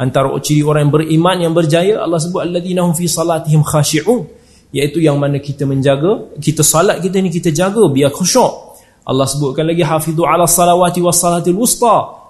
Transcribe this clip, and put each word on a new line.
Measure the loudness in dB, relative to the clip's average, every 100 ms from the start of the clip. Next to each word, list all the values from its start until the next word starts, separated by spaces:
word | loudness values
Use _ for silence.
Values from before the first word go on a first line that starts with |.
Antara | -4 0 -2 -2
ciri | 0 0
orang | 2 2 2
yang | 0
beriman, | 0 2 2 0
yang | 0
berjaya, | 0 2 2 2 0
Allah | -2 -2
sebut, | -2 -4
"Alladzina | -4 -4 -4 -2
hum | 0 0
fi |
salatihim | -2 -2 -2 -2 2 2
khashi'un", | 2 0 0 0 0 -2 -2 -16 _ -20 _
iaitu | -4 -2 2
yang | 2 2
mana | 0 -2
kita | -4 -4 -2
menjaga, | 0 0 2 0 -2 -6 -6
kita | -2 0
salat | 2 2 2 0
kita | -2 -2
ni | -2
kita | -2 -2
jaga | 0 0 2 2
biar | 2 0
khusyuk. | 0 0 2 2 -2 -16 -20 _ _
Allah | -4 -2 -2
sebutkan | -2 -4 -2 -2
lagi, | 0
"Hafizu | 0 -2 -2 -2
ala | 2 2 2
salawati | 2 4 4 2 0
was | 0 0
salatil | 0 0 0 0
wusta". | 0 0 2 2 0 -10